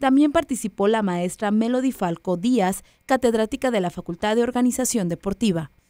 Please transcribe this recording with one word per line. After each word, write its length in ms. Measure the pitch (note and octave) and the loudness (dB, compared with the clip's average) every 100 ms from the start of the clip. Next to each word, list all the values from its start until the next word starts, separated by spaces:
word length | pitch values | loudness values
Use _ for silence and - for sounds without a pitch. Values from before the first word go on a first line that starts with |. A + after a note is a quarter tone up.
también 320 | C4+ C4+ D4+ | 2 4 4
participó 560 | E4 E4 A#3 G#3+ - G3+ | 2 -2 -4 -6 0 2
la 140 | A3 | 2
maestra 500 | G3+ F3 F3+ - G#3 | 0 0 -2 -4 0
Melody 400 | G#3+ A3+ B3+ C4 | 0 2 0 0
Falco 440 | A#3+ F3+ E3+ - F3 | -2 -4 -4 -4 -2
Díaz, 460 | A3 B3+ F#3 G3 - _ - | 0 2 2 -2 -10 _ -2
catedrática 640 | C4 A#3+ A3+ A3 - B3+ | 0 2 0 0 -2 -2
de 100 | A3 | 0
la 100 | F3+ | -2
Facultad 440 | F3+ - F3 G#3+ | -4 -10 -4 -2
de 80 | A3+ | 0
Organización 680 | A#3+ B3 B3 A#3 B3+ A#3 F3+ | 0 2 0 0 -2 -2 -2
Deportiva. 600 | E3+ G3 G3 A3+ E3 D3 _ _ | -4 -6 -2 0 0 -4 _ _